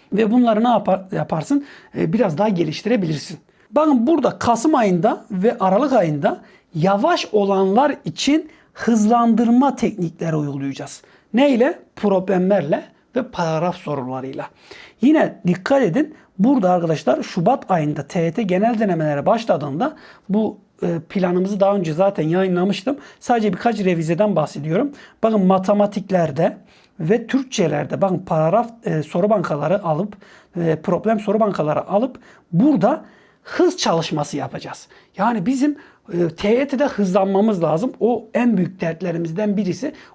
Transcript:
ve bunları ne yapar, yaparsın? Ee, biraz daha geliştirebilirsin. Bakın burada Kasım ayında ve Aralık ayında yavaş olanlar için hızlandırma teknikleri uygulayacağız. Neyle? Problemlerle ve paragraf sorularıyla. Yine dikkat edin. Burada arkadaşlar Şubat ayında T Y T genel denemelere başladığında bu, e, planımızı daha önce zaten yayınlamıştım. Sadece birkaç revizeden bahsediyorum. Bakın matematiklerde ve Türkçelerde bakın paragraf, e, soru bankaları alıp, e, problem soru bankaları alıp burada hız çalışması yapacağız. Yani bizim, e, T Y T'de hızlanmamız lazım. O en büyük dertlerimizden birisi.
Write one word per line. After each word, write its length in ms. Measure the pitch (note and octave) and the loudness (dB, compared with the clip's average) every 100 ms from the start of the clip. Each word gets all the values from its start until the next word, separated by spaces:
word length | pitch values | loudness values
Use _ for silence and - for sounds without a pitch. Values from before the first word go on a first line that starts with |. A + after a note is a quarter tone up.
| _ | _
ve 180 | G3 A3 | 0 2
bunları 320 | B3 A#3+ G#3 | 4 4 4
ne 60 | A#3+ | 2
yapar, 360 | A3 F#3 F#3+ - | 2 2 -2 -2
yaparsın? 540 | E3 D3+ E3 D3+ C#3+ - - - - | -6 -4 -4 -2 -2 -4 -14 -12 -4
Ee, 160 | E3+ | -2
biraz 240 | G3+ G#3 D3 | 0 0 0
daha 120 | G#3+ | 2
geliştirebilirsin. 880 | F3+ D#3 D#3 G#3 A#3+ E3+ D3+ - E3+ _ _ _ | 2 2 -2 -2 0 0 -4 -8 -14 _ _ _
Bakın 360 | D4 D#4 C4 A#3 | 2 4 4 4
burada 320 | E4 A#3 - | 2 0 0
Kasım 360 | - A#3 D#4 D4+ | 0 2 2 2
ayında 500 | G#3 F3 G3+ D#4 - | 2 2 2 -2 -4
ve 260 | F#3+ G#3+ A#3 | -2 0 2
Aralık 340 | F#3+ G3 C#4+ | 2 2 2
ayında 480 | B3 E3+ D3 F#3 F4 - - _ D#3+ | 2 2 0 -2 -2 -10 -20 _ 0
yavaş 520 | F3+ G3+ D4 F4 - | 2 2 2 0 0
olanlar 640 | G#3+ G3+ G3 F#3+ G3+ D4 - - | 0 2 2 2 4 2 0 -8
için 440 | - - D#4 - - _ | -4 0 0 0 -14 _
hızlandırma 1040 | - - A3+ G#3 A#3+ A#3 G#3+ A#3 A#3+ C#4 C#4 | -6 0 2 4 4 4 4 4 4 4 2
teknikleri 600 | G3+ - E3+ - E3 D#3 | -2 -2 -6 -4 -4 -2
uygulayacağız. 640 | D3 C#3 C#3 C3+ C#3 - - _ _ | -4 -6 -8 -8 -12 -16 -20 _ _
Neyle? 460 | A3+ C#4+ A#3+ C4+ F4+ - - | 2 2 4 2 -2 -12 -4
Problemlerle 880 | G#3 F#3+ F#3 F#3 F#3 G3+ D3 A#3 - _ _ B3 | 0 0 0 0 2 0 0 -4 -6 _ _ -8
ve 80 | |
paragraf 520 | - - E3 D#3+ F3+ - | -6 -4 -2 -2 -2 -4
sorularıyla. 720 | - D3 B2+ C3 C3+ C3+ - _ - - - _ | -8 -6 -6 -8 -10 -12 -14 _ -20 -20 -20 _
Yine 400 | B3+ D#4 G3 - F3 | 2 4 2 -2 -2
dikkat 340 | F3+ - C#4 | -2 0 2
edin. 340 | A3 F3 D#4 - _ - | 2 0 -2 -6 _ 0
Burada 320 | A3 C4+ F#3 | 2 4 2
arkadaşlar 520 | F3+ E3+ D#3+ - D#4+ | 2 0 -2 0 -2
Şubat 480 | A#3+ - F3 C4 - | -2 -2 0 0 0
ayında 360 | F3+ D3+ D3 C#3 | 0 0 -4 -6
T 140 | F#3 | -4
Y 100 | E3 | -2
T 120 | D#3+ | -2
genel 360 | G#3 F3+ A3+ A3+ | -2 0 0 0
denemelere 460 | G#3+ E3 D3+ C#3+ D3+ | 0 0 -2 0 0
başladığında 720 | A3+ A#3 F3 C#3+ C#3 C#4 - - - - | 0 0 -2 -4 -4 -4 -6 -18 -16 -4
bu, 280 | G3 G#3 - _ _ | -2 -2 -4 _ _
e, 160 | F3 E3+ - | -4 -4 -6
planımızı 500 | G3+ F3+ F3+ F#3 G#3 | -2 0 0 0 0
daha 160 | G3 G3+ | 2 2
önce 180 | E3 | -2
zaten 340 | D3+ G3 G3 D#3 | 0 0 0 -2
yayınlamıştım. 720 | F3 F#3+ F3 F#3+ F#3+ - C#4+ - - | 0 0 0 0 -2 -4 -8 -10 -8
Sadece 340 | - A#3+ G#3+ | -2 0 0
birkaç 260 | F3 A#3 A3+ | 0 -2 0
revizeden 560 | F#3 E3+ D#3+ E3 G#3 E3+ | 0 -2 -2 0 0 0
bahsediyorum. 560 | D3 D#3 D3+ F3 C#4+ - - _ | -4 -6 -4 -2 -2 -6 -20 _
Bakın 220 | A3 G#3+ F#3 | 0 2 4
matematiklerde 1120 | F#3+ F#3+ G#3 G3+ G#3 - F#3 D#3+ C#3+ F#3 - - _ _ - | 2 2 2 0 -2 -2 0 0 0 -2 -2 -16 _ _ -6
ve 280 | D#3+ A#3 A#3 | -2 0 0
Türkçelerde 720 | C4+ C4+ - E3 D3+ C#3 C#3+ | -4 -4 -2 -2 -2 -4 -2
bakın 180 | F#3+ F#3 | 0 -2
paragraf, 500 | - D#3+ D#3+ G3+ A#3+ - - | -2 0 2 2 0 -6 -4
e, 180 | D#3+ | -4
soru 260 | D3+ F3+ G#3 | -2 -2 0
bankaları 540 | G#3+ - D3 D3 G3+ | 0 0 -4 -2 -2
alıp, 340 | F3 D3+ G#3 - - - _ F3 | -2 -2 -4 -10 -20 -20 _ -4
e, 180 | E3 D#3 | -2 -2
problem 360 | - E3+ G3+ A3 | -2 -2 0 -2
soru 200 | G#3 G#3 | 0 0
bankaları 480 | G#3+ - D3+ C#3+ - | 0 0 -2 -2 -2
alıp 320 | G3 B3+ - - - _ | -2 -2 -6 -20 -20 _
burada 540 | E3 C#4 C4 G3+ D#4 - - _ _ | 2 4 4 2 0 -6 -20 _ _
hız 340 | - - F4 - | -8 0 0 2
çalışması 600 | A#3 E3 D#3+ D#3 D3 C#3+ | 0 -2 -2 -4 -4 -6
yapacağız. 500 | C3 - C3+ - - - _ - | -8 -10 -14 -16 -20 -20 _ -4
Yani 280 | G#3+ A3+ F3+ | -2 0 -2
bizim, 320 | C4 D4 C#4+ - _ - | 0 0 -2 -10 _ -8
e, 140 | E3+ E3+ | -2 -2
T 220 | - G#3 | -2 0
Y 180 | A#3 C#4 | 2 2
T'de 180 | B3 C#4+ | 0 -2
hızlanmamız 800 | - G3 G3 F#3+ G3 A3 G3 | 0 0 2 2 2 2 2
lazım. 300 | D#3+ D#3+ B3+ - | 0 0 -2 -2
O 280 | A3 A#3 - | -2 -2 -4
en 240 | G#3+ A#3+ G3+ | -2 2 2
büyük 240 | F3 - | 0 -4
dertlerimizden 760 | E3 D#3+ F3+ E3 E3+ E3 G#3+ G3+ | -8 -6 -6 -4 -6 -4 -2 -2
birisi. 360 | F#3 - C#4+ - - | -2 -4 -8 -10 -12